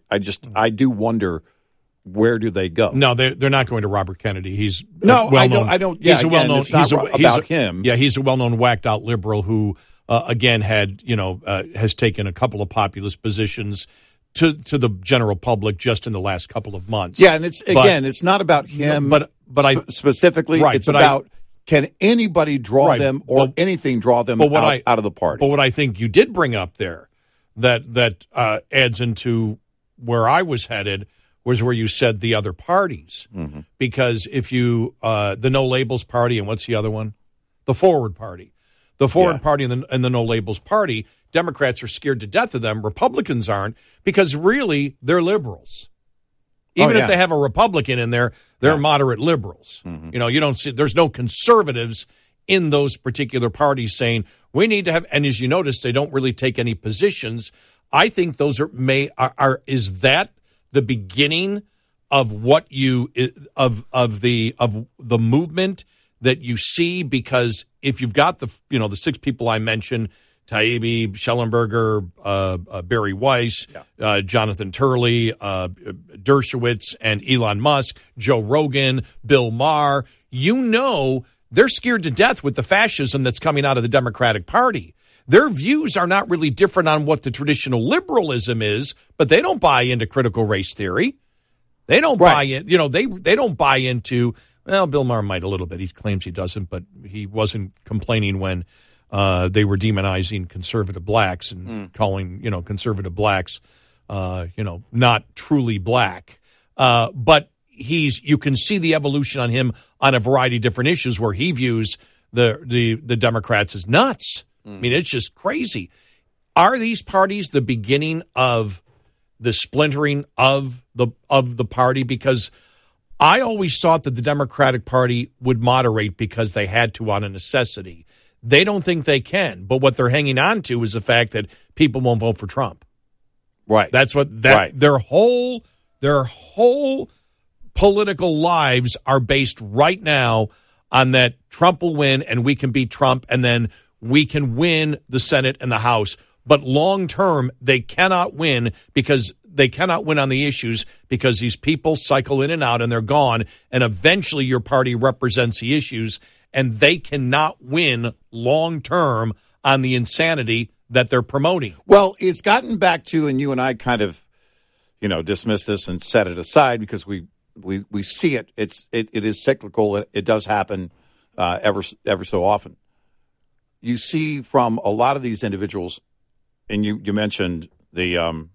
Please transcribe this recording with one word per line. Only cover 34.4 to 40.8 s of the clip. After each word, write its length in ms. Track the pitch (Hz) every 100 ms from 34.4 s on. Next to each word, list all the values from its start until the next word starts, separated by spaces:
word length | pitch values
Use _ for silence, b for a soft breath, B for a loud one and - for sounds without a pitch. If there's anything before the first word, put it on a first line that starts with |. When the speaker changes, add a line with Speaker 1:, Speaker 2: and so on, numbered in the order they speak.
| -
Speaker 2:
you, 420 | 123 120 117 113 -
uh, 320 | 113 107 101
the 160 | 98 127
No 160 | 135 131
Labels 380 | 127 127 127
Party, 340 | - 123 120 117
and 80 | 101
what's 200 | 110 -
the 100 | 110
other 140 | 110
one? 240 | 107 110 - _ _ _ _
The 100 | -
Forward 400 | 123 185 151 113
Party. 380 | 87 110 90 - _ _ _ _ _
The 100 | 139
Forward 240 | 180 180
Speaker 1:
Yeah. 60 | 131
Speaker 2:
Party 260 | 151 143
and 180 | 127 123
the, 40 | -
and 120 | 127
the 60 | 123
No 120 | 123
Labels 360 | 113 113 101 101
Party, 480 | - 214